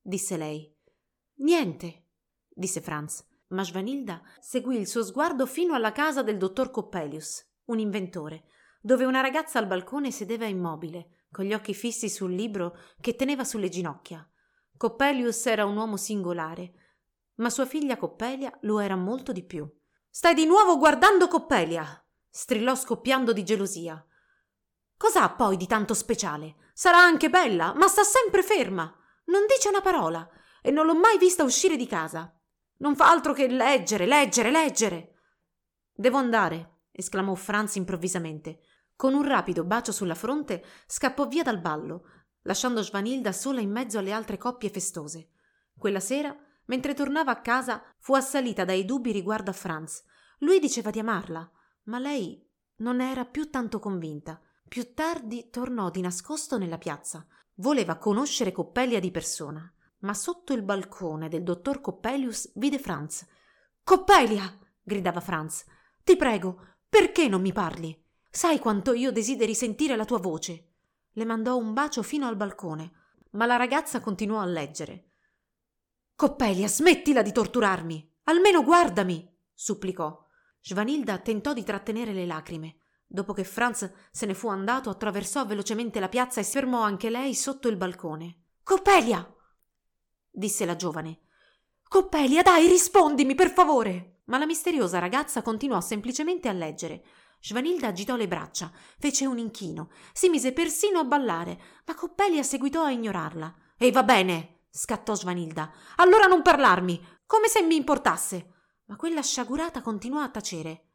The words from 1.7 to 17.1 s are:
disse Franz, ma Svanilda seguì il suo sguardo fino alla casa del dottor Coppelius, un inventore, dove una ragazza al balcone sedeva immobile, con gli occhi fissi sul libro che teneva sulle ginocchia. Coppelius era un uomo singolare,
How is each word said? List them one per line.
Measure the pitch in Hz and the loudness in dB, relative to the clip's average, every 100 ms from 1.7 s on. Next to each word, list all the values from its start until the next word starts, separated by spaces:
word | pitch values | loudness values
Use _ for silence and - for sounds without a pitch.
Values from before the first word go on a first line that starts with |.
| 151 170 - _ _ _ _ _ | -6 -14 -18 _ _ _ _ _
disse | - 180 165 | -10 -8 -6
Franz, | 165 151 151 - _ _ _ | -8 -8 -8 -14 _ _ _
ma | 185 185 | -6 -4
Svanilda | 180 202 277 226 170 _ - | -6 -6 -6 -8 -12 _ -20
seguì | - 254 254 247 | -6 -4 -2 -4
il | 190 | -2
suo | 233 | -4
sguardo | 220 254 320 269 262 | -4 -2 -2 0 -2
fino | 311 359 | 0 0
alla | 277 220 | 0 0
casa | 214 311 277 | 0 -2 0
del | 220 208 | -2 -2
dottor | 185 190 254 | -2 -2 -4
Coppelius, | 226 202 185 151 156 - - _ _ - | -4 -6 -8 -8 -10 -12 -14 _ _ -6
un | 226 | -4
inventore, | 214 190 185 180 151 156 _ _ _ _ | -2 -4 -6 -10 -12 -14 _ _ _ _
dove | 208 247 | 2 2
una | 262 262 | 4 0
ragazza | 262 285 311 247 | 0 -2 -2 -4
al | 202 | -2
balcone | 185 185 285 277 | -4 -4 -6 -6
sedeva | - 196 226 226 | -8 -8 -6 -4
immobile, | 185 175 156 165 170 160 _ _ | -4 -6 -8 -12 -14 -18 _ _
con | - | -8
gli | 196 | -4
occhi | 214 208 | -4 -6
fissi | 202 240 220 208 | -6 -6 -6 -8
sul | - 185 | -6 -6
libro | 180 226 202 175 - - _ | -4 -4 -6 -6 -8 -20 _
che | - 233 | -6 -2
teneva | 269 277 | -2 -2
sulle | - 226 185 | -4 -4 -6
ginocchia. | 170 175 - - 160 156 _ _ _ _ _ | -4 -8 -10 -18 -20 -20 _ _ _ _ _
Coppelius | 226 226 277 269 240 226 254 | -4 2 2 2 -2 -2 0
era | 220 202 | 0 0
un | 208 | -2
uomo | 226 196 | -4 -6
singolare, | - 208 180 170 160 170 180 _ _ _ _ | -6 -4 -4 -6 -6 -10 -14 _ _ _ _